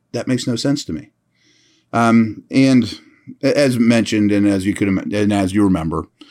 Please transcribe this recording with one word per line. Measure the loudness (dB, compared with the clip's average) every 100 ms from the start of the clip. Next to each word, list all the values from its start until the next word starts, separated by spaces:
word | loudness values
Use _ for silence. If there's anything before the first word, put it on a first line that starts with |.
| _
that | -8 -4
makes | -4 -2
no | -4
sense | -2 -4 -6
to |
me. | -10 -12 _ _ _ _ _ _ _ _
Um, | -2 2 4 2 -4 -4
and | 2 4 4 0 -6 _ _ -20 -6
a-, | -2 0
as | 0 2
mentioned, | 2 2 0 0 0
and | 2 2
as | 0 -2
you |
could | -2 -2
im-, | -2 -2
and | -2 0
as | 0 0
you | 2
remember, | 2 0 -2 -6 -8 _ -20